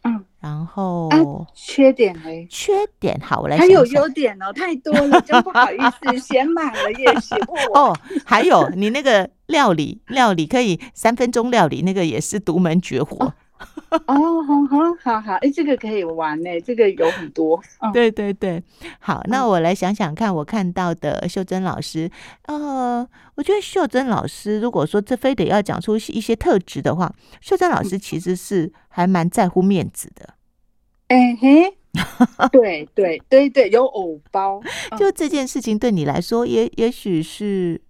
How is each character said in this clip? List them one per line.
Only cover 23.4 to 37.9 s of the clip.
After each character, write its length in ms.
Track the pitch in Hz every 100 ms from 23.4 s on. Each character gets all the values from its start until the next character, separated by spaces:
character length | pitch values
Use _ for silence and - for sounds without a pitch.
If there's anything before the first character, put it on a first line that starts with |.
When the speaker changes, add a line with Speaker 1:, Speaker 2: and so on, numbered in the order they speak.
Speaker 2:
觉 100 | 285
得 80 | 403
秀 240 | - 392 285
珍 220 | 254 269
老 180 | 185 151
师， 340 | - 208 214
如 120 | 233
果 120 | 190
说 160 | 147 208
这 160 | 208 254
非 200 | 262 277
得 100 | 175
要 160 | 202
讲 180 | 202 -
出 160 | - 214
一 240 | - -
些 160 | 214 226
特 220 | 349 226
质 240 | - -
的 140 | - 160
话， 180 | 175 - _ -
秀 160 | - 370
珍 140 | 359
老 140 | 262
师 160 | 185 190
其 200 | - 180
实 160 | 180 180
是 380 | - 196 160 _ _
还 180 | - 180
蛮 240 | 185 165
在 180 | - 185
乎 140 | 185
面 260 | 185 196 175
子 180 | - - -
的。 180 | - _ _ _ _ _ _ _ _
Speaker 1:
哎 280 | 254 247 233
嘿。 380 | 254 294 370 392 _
Speaker 2:
<laughs> 560 | - 175 - 247 - 262
Speaker 1:
对， 340 | 269 220 165 151 -
对， 260 | 185 160 _
对， 220 | 262 277
对， 200 | 277 208
有 160 | 220 262
偶 340 | 214 180 156 _
包。 280 | 196 196 196 233 - -
嗯。 80 | 220
Speaker 2:
就 140 | 392
这 180 | 381 302
件 180 | 294 254
事 140 | 285
情 160 | 233 214
对 140 | 247
你 140 | 190 147
来 140 | 139
说， 260 | 175 226 240
也， 180 | 233 233 -
也 120 | 226
许 320 | 247 214 165
是 580 | 160 - 208 196 180 165 _